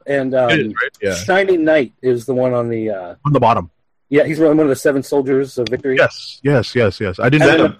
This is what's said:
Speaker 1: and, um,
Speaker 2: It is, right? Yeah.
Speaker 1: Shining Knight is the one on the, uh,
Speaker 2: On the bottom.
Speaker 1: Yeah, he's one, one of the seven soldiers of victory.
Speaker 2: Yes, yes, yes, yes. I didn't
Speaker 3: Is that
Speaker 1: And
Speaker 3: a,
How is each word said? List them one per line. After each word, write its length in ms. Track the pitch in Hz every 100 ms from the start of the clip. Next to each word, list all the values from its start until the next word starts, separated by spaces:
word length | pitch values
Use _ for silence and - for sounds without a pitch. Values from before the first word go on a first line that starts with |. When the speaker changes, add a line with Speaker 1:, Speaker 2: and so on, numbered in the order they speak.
| -
Speaker 1:
and, 300 | 139 131 127
um, 140 | 123
Speaker 2:
It 100 | 151
is, 80 | 117
right? 300 | 107 127 -
Yeah. 140 | 101 90
Speaker 1:
Shining 480 | 92 185 196 180
Knight 300 | 156 156 120 _
is 240 | 127 120 117
the 80 |
one 200 | 127 127
on 140 | 123 117
the, 220 | 113 110
uh, 260 | 98 87 -
Speaker 2:
On 80 | -
the 80 | 143
bottom. 320 | 113 110 90 _ _ _ _
Speaker 1:
Yeah, 160 | 143 147
he's 120 | 156
one, 200 | 160 156
one 80 | 156
of 40 |
the 60 | 127
seven 260 | 156 139
soldiers 560 | 127 143 135 135 139 -
of 120 | 113
victory. 260 | 123 139 131
Speaker 2:
Yes, 460 | 139 - - -
yes, 320 | 135 139 101 127
yes, 240 | 110 -
yes. 200 | 104 95
I 100 | 113
didn't 140 | 151 156
Speaker 3:
Is 40 |
that 80 | 160
Speaker 1:
And 120 | 160
Speaker 3:
a, 40 | -